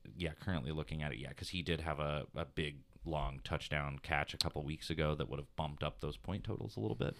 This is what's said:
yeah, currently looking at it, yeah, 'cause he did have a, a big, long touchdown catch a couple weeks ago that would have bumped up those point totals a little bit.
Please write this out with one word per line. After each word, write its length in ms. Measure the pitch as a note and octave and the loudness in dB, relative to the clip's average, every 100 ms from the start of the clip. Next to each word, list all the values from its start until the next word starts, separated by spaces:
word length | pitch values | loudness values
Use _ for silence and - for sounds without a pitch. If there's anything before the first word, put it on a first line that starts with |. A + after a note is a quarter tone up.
| - - | -12 -2
yeah, 160 | E2 D2 | -2 0
currently 320 | - F2 C2 | 0 2 2
looking 300 | D#2 D2+ D#2 | 0 0 0
at 100 | D2+ | 0
it, 60 | A#1+ | -2
yeah, 140 | C#2 | -4
'cause 180 | - - | -6 -4
he 120 | F2+ | -2
did 180 | E2+ D#2+ | 2 2
have 180 | D#2+ C#2+ | 2 2
a, 260 | D2+ D2 - | 2 2 0
a 100 | - | -2
big, 340 | D#2+ - D2 C#2+ - - E2 | -2 0 -2 -2 -14 -8 0
long 320 | D2+ C#2 C2+ | 2 2 -2
touchdown 540 | - D2+ - D2+ C#2+ C#2 | -2 -2 2 2 2 -2
catch 300 | - D2 D2 | 2 2 2
a 40 | - | 2
couple 240 | E2+ D2 | 0 2
weeks 240 | D2 D#2 - | -2 -2 0
ago 240 | D#2+ D#2 | 4 4
that 140 | D2+ C#2+ | 4 0
would 100 | C#2+ | -2
have 160 | D2 - | -4 -2
bumped 260 | D#2 D2 | -2 0
up 160 | D2 - | -2 -2
those 160 | D2 D2 | -4 -4
point 260 | - F#2+ | -4 -2
totals 340 | - - G#2+ - | -2 -2 -2 -2
a 40 | |
little 160 | G#2+ A2+ | 0 2
bit. 180 | - - | 0 4